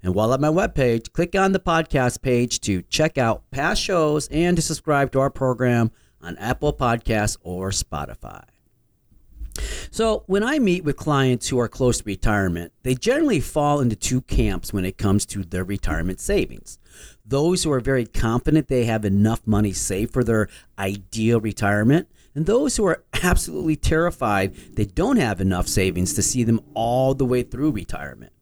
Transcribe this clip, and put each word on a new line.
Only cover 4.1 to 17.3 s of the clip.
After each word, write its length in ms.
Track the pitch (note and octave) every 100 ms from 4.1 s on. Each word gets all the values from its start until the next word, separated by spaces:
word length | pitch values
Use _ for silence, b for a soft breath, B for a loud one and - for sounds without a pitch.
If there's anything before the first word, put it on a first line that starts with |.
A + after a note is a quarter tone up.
| D3+ C#3
and 280 | D3 F3 F3+
to 60 |
subscribe 500 | - D#3+ - C#3+ C#3
to 80 | C3+
our 100 | C3+
program 640 | - C3 A#2+ B2+ A#2+ A2+ b b b
on 160 | F2 F2
Apple 340 | G#2+ B2+ D3
Podcasts 640 | D3 B2+ A#2 - A2 G#2 -
or 280 | - F2+ F#2+
Spotify. 720 | G2 - D#2 C#2 - - G1+ - _ _ _ _ _ _ - _ - - - B B B
So 340 | - A3+ G#3+ -
when 160 | F#3+
I 160 | A3 D4+
meet 260 | A3+ F3+
with 120 | D3+ C3+
clients 520 | - C#3+ C3 B2 -
who 120 | B2+
are 80 | A#2
close 300 | - B2+ A#2+
to 60 |
retirement, 680 | - G2 - G#2 F#2+ E2+ E2+ _
they 120 | -
generally 460 | B2 - C4+ D#4 F#3+
fall 400 | - - D3 D3
into 140 | B2+
two 280 | G#2+ - B2+
camps 500 | - - A2 F2+ -
when 120 | G2+
it 140 | F2+ -
comes 280 | G#2 G#2 -
to 180 | G2+
their 200 | F2 F2+
retirement 540 | F#2 G2+ - D#2+ F2 F#2
savings. 600 | - G3+ A#2 A#1 - - B B B B
Those 380 | G#2+